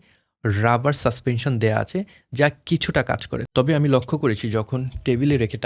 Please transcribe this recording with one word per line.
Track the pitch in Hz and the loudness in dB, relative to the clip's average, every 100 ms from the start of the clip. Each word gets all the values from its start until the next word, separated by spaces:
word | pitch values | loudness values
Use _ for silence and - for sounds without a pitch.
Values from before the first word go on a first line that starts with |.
| _ _ _ _ 113 101 | _ _ _ _ -2 2
রাবার | 117 120 139 139 | 2 2 0 0
সাসপেনশন | 123 117 127 120 143 117 | -2 -2 -4 -2 -2 0
দেয়া | 110 107 | 2 0
আছে, | 107 185 202 - _ 123 | -2 -6 -8 -14 _ 0
যা | 147 - - | 0 0 -2
কিছুটা | 165 - 151 127 | -2 0 -2 0
কাজ | - - | -4 -4
করে। | 120 117 - | -6 -2 0
তবে | 135 151 | 2 2
আমি | 147 127 | 4 2
লক্ষ্য | 131 151 | 0 -2
করেছি | 135 107 117 110 | 0 0 -2 -2
যখন | 107 127 127 - | -2 -6 -6 -6
টেবিলে | - 120 143 139 | -2 0 2 2
রেখে | 110 113 | 0 -2